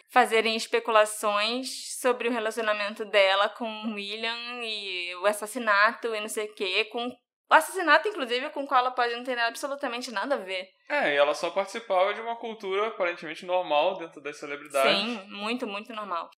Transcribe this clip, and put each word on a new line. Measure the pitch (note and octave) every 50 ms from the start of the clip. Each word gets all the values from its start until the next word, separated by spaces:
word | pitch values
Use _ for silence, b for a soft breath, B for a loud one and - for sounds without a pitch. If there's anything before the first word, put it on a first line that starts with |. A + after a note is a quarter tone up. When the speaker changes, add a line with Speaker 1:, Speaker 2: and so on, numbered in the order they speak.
| _ _
Speaker 1:
fazerem | - B3+ A#3 G#3 A3 A3+ G#3+ A3+ A3
especulações | A3+ - - - A3+ A#3 A#3+ A3 G#3+ G#3+ G#3+ - - A3+ G#3 G#3 G3+ G#3 A3+ A#3+ C4 C4 B3+ - - - - - -
sobre | - B3+ A#3+ B3 A#3
o | A#3+
relacionamento | B3 A#3 G#3+ A3 A3 A#3+ A3 G#3+ G#3 G#3 G#3 G3+ A3 A3+ A3
dela | G3 G3+ G3+ F#3+ F#3+ F#3+ G3+ G3+
com | - - - B3
o | A3 G#3+ G#3+ G#3+ A3+ G#3
William | G3+ G3+ G3+ G#3 A3+ A3+ A3+ A#3 A#3 A#3+ A#3+ B3 B3 A#3
e | A3 G#3+ G#3 G3+ G3 F3+ F3+ F3 F3 F3+
o | F3+ F#3
assassinato | G#3 G#3 - A3 G#3 - B3+ A#3 A3 G3+ G3+ G#3 A3+ A3+ - - A#3 A3
e | G#3
não | G#3
sei | G#3+ - A3 G#3+
o | G#3+ -
quê, | - G3+ F#3 F#3 G#3 A3
com | G#3+ - A#3+ A#3+
o | B3+ B3+ - _ _ _ _ _ - -
assassinato, | D#4 D#4+ - F4 F#4+ F4 D4+ D4 D#4+ D#4+
inclusive, | G#4+ G4+ F4 C4 A3+ A#3+ B3+ C#4 D#4
com | - C#4 C#4
o |
qual | C#4+ C#4 B3
ela | B3 B3
pode | B3+ B3+ A#3+ A#3+ A#3
não | A#3+ B3
ter | C4+ B3
absolutamente | A#3+ A#3 A#3 - - D4 C4+ C#4 C#4 - B3 A#3 B3 B3 B3+
nada | A3 G3 G#3 C#4 C#4
a | A3+
ver. | F#3+ F#3 F#3+ F#3 F#3 - _ _ _ -
Speaker 2:
É, | C#4+ D4 A3+ D#3 C#3+
e |
ela | C#3+ C#3+ D3 D#3
só | - F3+ E3+
participava | - F#3+ G3 - - A#3 - - F#3+ F3+ F#3+ G#3 G#3
de | A3
uma | A3+ A#3 A#3
cultura | A#3 A#3+ A3+ G#3+ G#3+ G#3 F#3+ F#3+ G3+ G#3+
aparentemente | A3+ A3 - F#3 F3 E3+ E3+ E3+ D3+ E3 - F#3+
normal | F3 F3+ F#3 F3 D#3+ D3+ D3 D#3+ F#3 F#3+
dentro | F3 E3 D#3+ - D3+
das | C#3 C#3+ D3+
celebridades. | - D#3 C#3+ C#3+ C#3+ D3 D3 C#3+ C3+ C3+ C#3+ G3+
Speaker 1:
Sim, | G3 G#3 A#3 A#3+ G3+ F#3+ G#3
muito, | G3+ G3+ G#3 A3 B3 B3+ -
muito | G#3+ G3 G3+ A3 - A3+
normal. | G#3+ G#3 G3 F3 E3 F3 - _